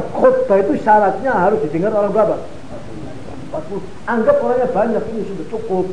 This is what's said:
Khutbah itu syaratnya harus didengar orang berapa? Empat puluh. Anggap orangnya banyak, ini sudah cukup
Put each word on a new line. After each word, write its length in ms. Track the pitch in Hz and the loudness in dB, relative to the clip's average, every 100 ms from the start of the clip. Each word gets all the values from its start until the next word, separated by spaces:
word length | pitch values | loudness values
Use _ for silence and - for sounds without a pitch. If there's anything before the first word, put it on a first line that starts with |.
| - - | -2 2
Khutbah 400 | - - - 196 196 | 4 4 4 4 4
itu 80 | 277 | 2
syaratnya 520 | 220 214 196 190 262 | 4 6 4 2 0
harus 280 | 214 185 214 | 2 2 2
didengar 320 | 160 160 202 | 0 -2 0
orang 160 | 208 202 | 2 2
berapa? 260 | 214 208 143 - - - - - - - - - - - | 2 2 0 -6 -12 -12 -12 -12 -12 -12 -12 -12 -12 -8
Empat 80 | 151 - | -8 -6
puluh. 160 | 196 190 - - | -8 -8 -8 -4
Anggap 320 | 233 269 294 | 0 4 4
orangnya 280 | 240 247 247 | 2 2 2
banyak, 300 | 190 226 208 - | 0 0 0 -2
ini 160 | 226 190 | -6 -6
sudah 160 | 180 - | -8 -8
cukup 360 | 220 - 185 185 | -8 -2 -2 -2